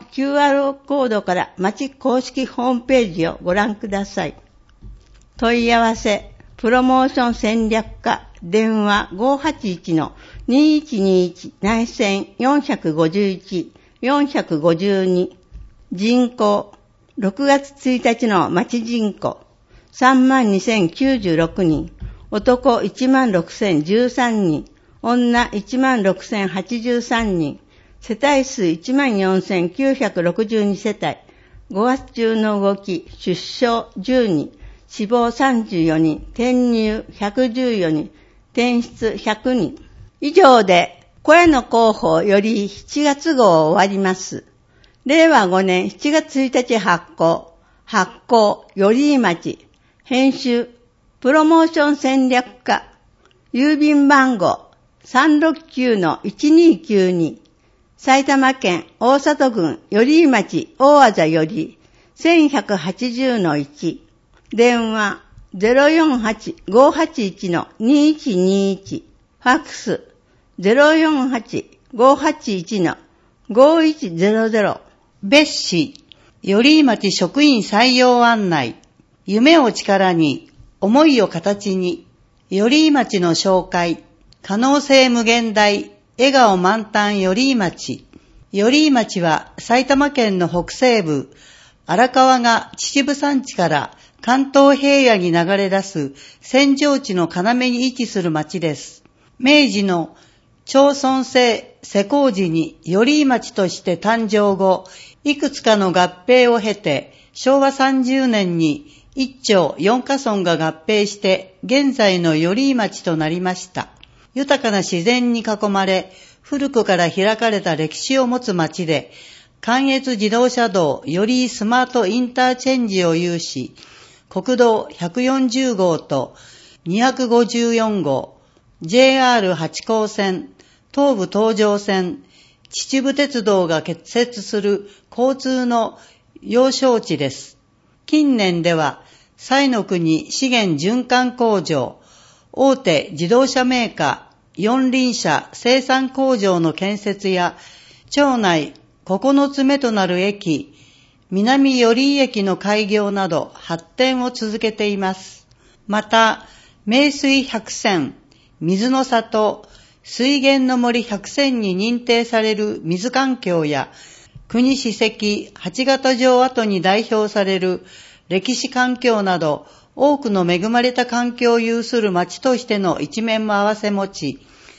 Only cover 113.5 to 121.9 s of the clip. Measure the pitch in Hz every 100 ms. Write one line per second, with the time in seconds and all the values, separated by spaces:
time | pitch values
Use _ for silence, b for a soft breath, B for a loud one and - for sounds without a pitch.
113.5 | 180 - - - - b b b 254 277
114.5 | 277 247 202 - 175 180 247 240 233 220
115.5 | 208 208 196 190 185 - B B B -
116.5 | 285 277 233 202 180 170 - 196 220 226
117.5 | 202 175 156 156 - - 269 254 247 247
118.5 | 180 156 - 165 147 - B B B B
119.5 | - - 247 269 269 262 233 208 233 247
120.5 | 247 233 190 156 - 131 170 214 254 254
121.5 | - 214 247 254